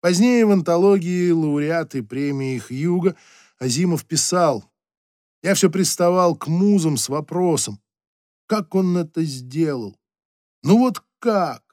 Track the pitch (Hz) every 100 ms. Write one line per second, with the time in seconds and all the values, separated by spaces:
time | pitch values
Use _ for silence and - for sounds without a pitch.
0 | 175 180 240 247 220 196 165 170 196 196
1 | 170 180 175 165 156 147 147 165 160 135
2 | 107 131 143 139 135 127 - 127 160 175
3 | 180 - _ _ _ _ 127 120 180 165
4 | - 156 - 180 165 120 - _ _ _
5 | _ _ _ _ 175 196 190 175 185 -
6 | 175 180 180 165 - 170 202 202 160 135
7 | - 143 151 170 180 147 - 104 _ _
8 | _ _ _ _ _ 214 175 190 185 175
9 | 160 165 160 135 127 139 160 135 107 -
10 | _ _ _ _ _ _ 139 214 254 202
11 | _ _ 240 208 170 113 _